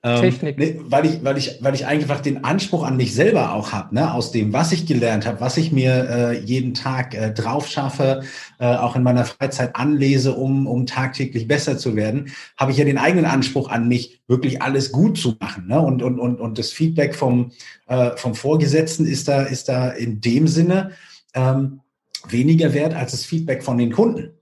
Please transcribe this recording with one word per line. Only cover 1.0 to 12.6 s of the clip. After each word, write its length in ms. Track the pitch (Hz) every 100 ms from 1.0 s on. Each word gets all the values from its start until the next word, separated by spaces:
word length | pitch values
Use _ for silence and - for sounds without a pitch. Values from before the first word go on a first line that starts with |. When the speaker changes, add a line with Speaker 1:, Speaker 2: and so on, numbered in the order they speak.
| 156
Speaker 1:
ich, 200 | - 127
weil 120 | 139
ich, 200 | - -
weil 140 | 131 139
ich 100 | -
einfach 360 | 151 143 139
den 240 | 147 135 127
Anspruch 400 | 196 - 170 139
an 100 | 131
mich 180 | 113
selber 400 | 104 185 208 123
auch 200 | 98 104
hab, 180 | 107 87
ne? 220 | 107 165
Aus 180 | 123 120
dem, 220 | 117 104
was 180 | 120 165
ich 140 | 165 -
gelernt 420 | 127 117 107 107
hab, 140 | 101
was 160 | 123 165
ich 160 | 160
mir, 340 | 135 127 127 123
äh, 300 | 120 120 120
jeden 340 | 101 127 127
Tag, 400 | - 135 131 123
äh, 200 | 104 110
drauf 340 | 107 110 139 147
schaffe, 540 | - 135 - 135 135 135 - - _
äh, 60 | 123 123
auch 180 | 120 127
in 80 |
meiner 220 | 123 123 123
Freizeit 500 | - 135 135 123 -
anlese, 600 | 135 147 139 139 127 127
um, 320 | 135 135 135
um 180 | 120 127
tagtäglich 640 | - 131 - 135 117 110
besser 280 | 147 151 127
zu 200 | 127 107
werden, 340 | 107 131 139 - -
hab 140 | -